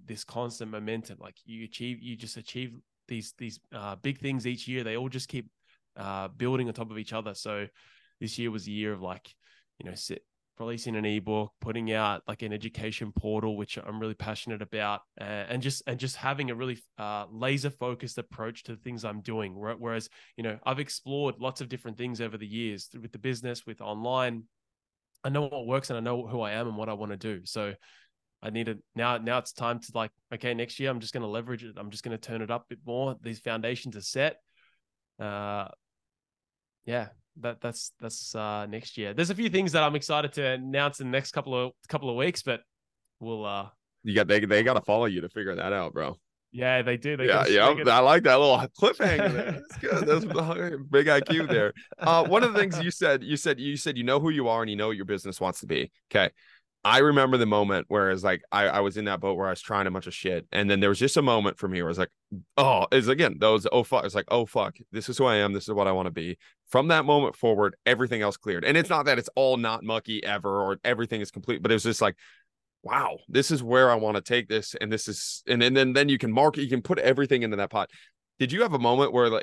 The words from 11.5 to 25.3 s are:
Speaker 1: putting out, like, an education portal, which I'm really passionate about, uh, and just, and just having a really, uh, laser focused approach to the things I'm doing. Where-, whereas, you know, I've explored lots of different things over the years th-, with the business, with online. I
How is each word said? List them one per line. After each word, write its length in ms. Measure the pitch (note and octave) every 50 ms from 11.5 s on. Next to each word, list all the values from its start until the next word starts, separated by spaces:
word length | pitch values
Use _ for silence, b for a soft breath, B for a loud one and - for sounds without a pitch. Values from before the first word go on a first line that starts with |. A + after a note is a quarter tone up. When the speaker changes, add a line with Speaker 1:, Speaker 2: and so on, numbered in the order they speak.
| - _
Speaker 1:
putting 300 | - A2+ A2 A#2 A2+ A2
out, 320 | A2 A2 A2 G#2 G2+ - - -
like, 140 | G#2 -
an 100 | A2+ G#2+
education 600 | G#2 G#2 A2 A2 - - A2 A2 G#2+ - A#2 G#2
portal, 440 | - - - G#2+ G#2+ G#2+ A2 A2 G#2+
which 220 | G2+ G2+ - - G#2+
I'm 200 | - - G#2+ A2
really 160 | A2 A2 G#2
passionate 460 | - - G#2+ G#2+ - - A#2+ A2 G#2
about, 400 | G#2 - - G#2+ G#2 G#2 G#2 G2+ - _ _ -
uh, 60 | G#2
and 380 | G2+ G#2+ G#2 G2+ - B2 B2+
just, 200 | A#2+ C#3 C3+ - -
and 120 | C#3 A#2+ B2
just 180 | C3+ C3 -
having 340 | - - C3 C#3+ C#3 C#3+ B2
a 40 | A#2+
really, 240 | A#2 C3 B2+ A#2+ A#2 - _ _ -
uh, 260 | G#2+ G#2 G#2 G#2 G#2 E2+
laser 400 | A2 A2+ B2 C3+ C#3 C3+ C3 C#3+
focused 480 | C3+ _ B2 B2 A#2+ A#2 B2+ A#2 - B2
approach 440 | A2+ - - - A2 A#2 A#2 - -
to 80 | - A#2
the 60 | A2
things 220 | _ B2+ A#2+ A2+ A2+
I'm 180 | G#2+ G#2 G#2
doing. 360 | F#2+ A#2 A2 A2 G#2 F#2+ F#2 G2
Where-, 160 | G#2 A2 A#2
whereas, 360 | A2 A#2 A#2 A2+ A2+ A2 - b b b b b
you 80 | - A#2
know, 140 | A2+ G#2+ A2+ -
I've 140 | B2+ C3 C#3
explored 580 | D3 - - - - C3+ C#3 C#3+ C#3+ C3+ A#2+ A2+
lots 240 | B2 C3 C3 -
of 80 | C#3 A#2
different 260 | B2+ - - A#2 G#2+
things 240 | A2+ A#2+ B2 A#2+ A2
over 160 | A#2 A2 G#2+
the 100 | G#2 G#2+
years 420 | G2+ G#2+ A#2 A#2 G#2+ G#2 F#2+ - -
th-, 120 | - B2
with 120 | A2+ A2
the 60 | - G#2+
business, 480 | A2 C3 B2 A#2 B2 B2 A#2+ - -
with 140 | A#2 G#2+ -
online. 640 | G#2+ G#2 G#2 G#2+ A2+ B2 B2+ B2+ B2+ B2 A#2 A2+ A2+ _ _ _ _ _ _ _ _ _ _ _ _ _ _ _ -
I 60 | C3+